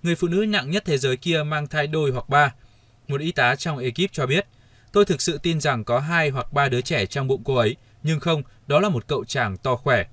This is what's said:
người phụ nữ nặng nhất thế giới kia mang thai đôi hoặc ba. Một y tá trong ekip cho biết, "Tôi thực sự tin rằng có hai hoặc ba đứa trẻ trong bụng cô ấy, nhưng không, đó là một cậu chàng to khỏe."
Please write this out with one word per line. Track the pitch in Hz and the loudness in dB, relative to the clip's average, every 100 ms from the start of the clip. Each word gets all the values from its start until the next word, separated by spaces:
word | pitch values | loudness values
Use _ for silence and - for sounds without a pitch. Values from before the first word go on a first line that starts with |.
người | 170 | -2
phụ | 170 175 | 0 0
nữ | 180 214 | 0 2
nặng | 208 135 | 0 0
nhất | 185 - | -4 0
thế | 143 | 0
giới | 131 127 | 0 -2
kia | 175 165 | 0 -2
mang | 151 151 147 | 0 -4 -2
thai | 151 143 | -2 0
đôi | 156 143 | 0 0
hoặc | 123 - | -2 2
ba. | 143 143 - - - _ _ - | 4 4 0 -20 -20 _ _ -6
Một | 139 | -4
y | 156 | -2
tá | - 123 139 | 0 0 0
trong | 170 139 | -4 -4
ekip | 127 120 196 | -4 -2 -4
cho | - 135 | -2 0
biết, | 156 - _ - - - | 0 -2 _ -20 -20 0
"Tôi | 202 | 2
thực | 202 180 | 4 2
sự | - 151 | 0 -2
tin | 175 165 | -2 0
rằng | 151 123 | 0 -2
có | 104 123 | 0 0
hai | 147 170 156 | 2 0 0
hoặc | 135 - | -2 -2
ba | 143 139 | 0 2
đứa | 123 | 0
trẻ | 123 156 98 | -2 -2 -2
trong | 143 135 | -2 -2
bụng | 135 | -2
cô | 113 | 0
ấy, | 131 110 127 - - | 2 2 0 -14 -8
nhưng | 151 156 | -2 -2
không, | 170 156 - - - | 0 -2 -4 -16 2
đó | 143 | 2
là | 202 | 4
một | 135 - | -2 -2
cậu | 135 | -4
chàng | - 143 113 95 | -2 -4 -2 -4
to | 123 123 | -2 -2
khỏe." | 123 120 - | 2 0 0